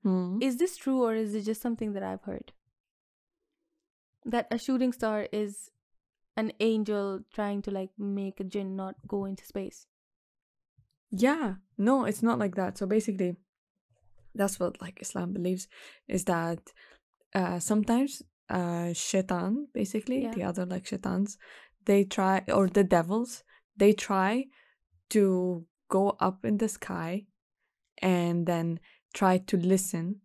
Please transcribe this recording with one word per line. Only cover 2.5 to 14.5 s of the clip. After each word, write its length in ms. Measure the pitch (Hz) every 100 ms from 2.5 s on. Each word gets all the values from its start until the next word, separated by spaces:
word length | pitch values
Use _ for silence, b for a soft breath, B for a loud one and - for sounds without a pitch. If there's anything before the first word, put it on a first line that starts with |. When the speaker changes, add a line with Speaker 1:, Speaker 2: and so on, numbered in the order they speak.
| - _ _ _ _ _ _ _ _ _ _ _ _ _ _ _ _
Speaker 2:
That 220 | 262 233 233
a 80 | 233
shooting 340 | - 262 254
star 340 | 240 220 214 208
is 380 | 208 208 202 - _ _ _ _ _ _ -
an 160 | 220 -
angel 600 | 226 220 214 208 196 190 -
trying 300 | - 208 202
to, 80 | 196
like, 200 | 196 190 -
make 400 | 202 196 196 -
a 40 |
jinn 320 | 190 202 196 190
not 180 | 190 190 -
go 160 | 202
into 200 | 196 190
space. 420 | - - 190 - _ _ _ _ _ _ _ _ _ _ _ _ _
Speaker 1:
Yeah. 440 | 190 240 311 262 190 _ -
No, 260 | 208 269
it's 180 | - 208
not 160 | 226 233
like 160 | 208 175
that. 220 | 185 190
So 80 | 190
basically, 500 | 214 220 190 180 175 _ _ _ _ _ _ _ - -
that's 260 | - 202